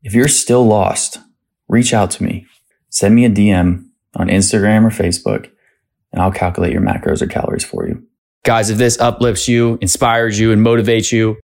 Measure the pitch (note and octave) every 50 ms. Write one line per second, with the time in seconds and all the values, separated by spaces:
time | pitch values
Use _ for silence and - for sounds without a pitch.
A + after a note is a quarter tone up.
0 | - A2+ G2 A#2 C3 D3 - - - - A#2+ B2 B2 A2 G#2 G#2 F#2 G2 - -
1 | - - - - _ _ _ _ _ _ _ _ _ _ - A#2 B2 - B2 G#2+
2 | G2+ F2 - - - - - F#2 - _ _ _ _ _ _ _ _ _ - -
3 | - G2+ A2 A#2 B2 A#2+ G2+ G2+ G#2 G#2 G2 F2+ F2 F2+ F2+ F#2 - _ _ _
4 | _ _ _ - F2+ F2+ F#2 G2 G2 - - A2 G2 G#2 G#2+ A2 A2+ A2+ A2+ -
5 | G2 F2+ E2+ - - - G#1 - - - _ _ _ _ _ _ _ _ _ _
6 | _ _ - F#2 F2+ F#2+ F#2+ - F#2+ F2+ F2 - F2+ - - - - - - -
7 | - - - - - - - - - - - - - - - - - - - -
8 | - _ _ _ _ _ _ _ _ - A#2 A2+ G#2+ G#2+ A2 G#2 B2 A#2+ - -
9 | A#2+ A#2+ A#2 - B2 A#2+ G#2 - - - A#2+ A#2+ A#2+ A#2 A#2 - - G2 - -
10 | C3+ A#2+ A#2 A#2 A#2 A2+ G2+ G#2 A2+ A2+ A2 G#2 A2 A#2 A#2 A#2 A2 A2 A#2 A2+
11 | A2 - - A2+ A2 A2 G#2+ -